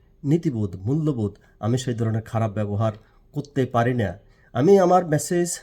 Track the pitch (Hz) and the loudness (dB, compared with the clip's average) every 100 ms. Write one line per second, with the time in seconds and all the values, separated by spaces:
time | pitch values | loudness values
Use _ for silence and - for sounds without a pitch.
0 | _ _ 139 170 170 117 101 92 101 151 | _ _ -2 0 0 -2 -4 -6 -4 -2
1 | 151 123 104 - _ _ 110 123 - 117 | -2 -2 -4 -6 _ _ -2 -2 -2 -4
2 | 113 110 110 113 110 101 104 101 113 - | -2 -2 -4 -4 -2 -4 -4 -2 -2 -4
3 | _ _ _ 147 - 139 127 117 120 123 | _ _ _ -10 -6 -4 0 0 0 0
4 | 95 90 - _ _ 117 165 196 180 180 | -2 -6 -18 _ _ 0 6 6 6 4
5 | 175 151 - 175 170 - | 4 -2 0 -2 -2 -6